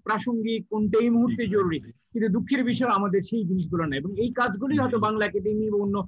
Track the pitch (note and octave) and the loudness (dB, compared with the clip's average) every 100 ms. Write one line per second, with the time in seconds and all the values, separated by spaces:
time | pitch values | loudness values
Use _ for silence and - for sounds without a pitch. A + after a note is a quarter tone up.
0 | - G#3+ A#3 A#3 A3 A3+ - G#3+ G#3+ A3 | -4 -4 -2 -2 0 -2 -2 -2 2 2
1 | A#3+ A#3 B3 A3+ A3 G3+ F3+ D#3 A2 - | 4 4 2 0 0 2 2 -2 -6 -20
2 | _ A#3 G#3+ G#3+ - C4+ B3 A3 A#3+ G3+ | _ -2 0 0 0 0 0 0 2 2
3 | G3+ G3 F#3 A#3 F#3 F#3 D#3 E3 D#3+ C3+ | 2 0 0 -2 0 -2 0 -2 0 -2
4 | E3 G3+ A#3 B3 A#3+ F#3 C4+ D4+ B3+ A#3+ | -4 -2 -2 0 -2 -2 0 0 2 0
5 | G#3+ G#3+ G#3 G3+ G3 G#3+ G#3+ G#3 G3+ G3 | 0 0 -2 -2 -2 0 0 0 0 -2